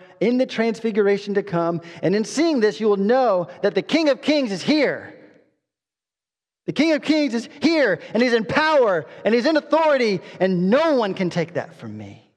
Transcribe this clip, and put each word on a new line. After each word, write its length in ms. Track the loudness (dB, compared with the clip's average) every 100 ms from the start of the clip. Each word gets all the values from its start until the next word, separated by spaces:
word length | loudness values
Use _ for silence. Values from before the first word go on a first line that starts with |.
| -18 -4
in 180 | -2 0
the 80 | -2
transfiguration 920 | -2 -4 -2 -4 0 2 0 -2 -4
to 80 |
come. 380 | -2 -2 -2 -4 -8 -6
And 140 | -2 0
in 100 | -2
seeing 340 | 0 0 2
this, 200 | 0 0
you 80 | 0
will 100 | 2
know 500 | 2 2 2 0 -2 -4
that 140 | -2 -2
the 60 |
King 280 | 0 2 2
of 120 | 0
Kings 300 | 0 0 0
is 100 | -2
here. 540 | 0 0 0 -2 -10 -20 -20 _ _ _ _ _ _ _ _ _ _ _ _ _ -6
The 80 |
King 200 | 0 2
of 80 | 0
Kings 320 | 2 0 0
is 160 | -2 -8 -2
here, 380 | 0 2 2 0 -2
and 100 | 0
he's 80 | 2
in 140 | 2 0
power, 600 | 0 2 4 4 0 -4 -6 0
and 80 |
he's 120 | 2 2
in 120 | 0
authority, 640 | 2 2 4 2 2 -2 -6 -4
and 300 | -2 0 2
no 260 | 2 2 0
one 180 | 0
can 160 | -2 -4
take 260 | -4 -4 -6
that 180 | -8
from 240 | -10 -14 -14
me, 340 | -16 -18 _